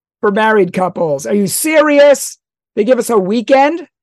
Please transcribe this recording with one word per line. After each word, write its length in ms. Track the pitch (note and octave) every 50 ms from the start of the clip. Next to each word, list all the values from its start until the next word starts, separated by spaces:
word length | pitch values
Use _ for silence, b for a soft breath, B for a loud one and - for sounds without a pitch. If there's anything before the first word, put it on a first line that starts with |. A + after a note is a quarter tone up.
| _ _ _ _
for 120 | - G#3+
married 420 | G3 G#3+ A3 A3 A3 G#3+ F#3+ F3 -
couples. 540 | F#3+ F#3 F3 F3 F#3+ F3 D#3+ C#3+ C3+ - -
Are 80 | G#3
you 100 | G#3 G3+ F3
serious? 920 | - - - D#4 D#4 D#4 D4 D4+ D4 C#4+ C#4+ D4 C#4 B3+ - - - _ _ _ _ _ _ _ _
They 80 | - A3
give 140 | G3+ B3+ A#3
us 140 | A#3 -
a 80 | A#3+ G#3
weekend, 680 | F#3 F3+ G#3+ B3 G#3+ - C4 C4+ C#4 D4 E4+ E4+ D4+ - _ _